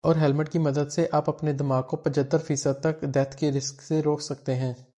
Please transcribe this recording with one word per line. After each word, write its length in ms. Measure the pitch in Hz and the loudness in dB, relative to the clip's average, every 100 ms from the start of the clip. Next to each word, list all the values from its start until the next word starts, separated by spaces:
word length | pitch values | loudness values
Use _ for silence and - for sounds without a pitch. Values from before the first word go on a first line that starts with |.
और 140 | 160 160 | 2 4
हेलमेट 320 | 151 143 151 | 4 2 0
की 100 | 165 | 0
मदद 300 | 156 139 143 | 2 0 0
से 200 | - 165 | 0 2
आप 160 | 151 147 | 2 0
अपने 240 | 147 151 | -2 -2
दिमाग 300 | 143 143 131 | 0 0 0
को 140 | 131 156 | 0 -4
पचहत्तर 400 | 156 143 135 160 | 0 0 2 0
फीसद 340 | 156 143 143 | 0 -2 0
तक 340 | 135 160 156 147 | 0 -2 -2 -2
डेथ 200 | 135 135 | 0 0
के 260 | - 151 | 0 0
रिस्क 300 | 139 135 - | 0 -4 -12
से 200 | - 156 | -2 0
रोक 200 | 151 147 | 0 -2
सकते 300 | - 135 - | -4 -8 -4
हैं। 360 | 127 131 123 - | -2 -2 -6 -16